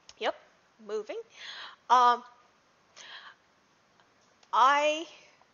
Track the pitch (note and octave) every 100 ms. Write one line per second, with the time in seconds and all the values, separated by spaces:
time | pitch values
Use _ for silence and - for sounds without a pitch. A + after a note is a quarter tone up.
0 | _ - A#3 - _ _ _ _ G#3+ G#3+
1 | G#3 G#4 - - - - - - - B3
2 | B3 A#3+ A#3+ _ _ _ _ _ _ -
3 | - - - - _ _ _ _ _ _
4 | _ _ _ _ - G3+ B3+ C#4+ D4+ D#4
5 | E4 - _ _ _